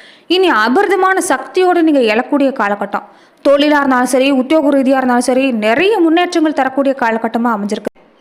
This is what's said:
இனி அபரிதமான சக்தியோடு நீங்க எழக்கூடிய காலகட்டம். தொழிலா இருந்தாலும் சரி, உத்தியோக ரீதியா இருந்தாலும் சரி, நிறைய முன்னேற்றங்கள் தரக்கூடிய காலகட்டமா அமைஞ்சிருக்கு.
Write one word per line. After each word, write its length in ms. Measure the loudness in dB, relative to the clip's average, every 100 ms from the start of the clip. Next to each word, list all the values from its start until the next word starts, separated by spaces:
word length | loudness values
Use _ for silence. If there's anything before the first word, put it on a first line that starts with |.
| -20 -14 -2 0
இனி 140 | 2 2
அபரிதமான 540 | 2 2 0 0 0 0 -2
சக்தியோடு 500 | -4 -4 0 2 2 2
நீங்க 120 | 2 2
எழக்கூடிய 360 | 0 -2 0 0 -2
காலகட்டம். 440 | -4 -4 -6 -8 -10 -20 _ _ 0
தொழிலா 340 | 2 2 2
இருந்தாலும் 320 | 2 0 0 0
சரி, 140 | 2 0
உத்தியோக 340 | 0 0 2 0
ரீதியா 200 | 2 0
இருந்தாலும் 280 | 0 0 0
சரி, 160 | 0 0 0 0
நிறைய 260 | 0 0 2 2
முன்னேற்றங்கள் 520 | 2 0 0 0 0
தரக்கூடிய 320 | -2 -2 -2 -2
காலகட்டமா 480 | -2 -2 -4 -2 -2 -4
அமைஞ்சிருக்கு. 360 | -4 -8 -10 -16 _ _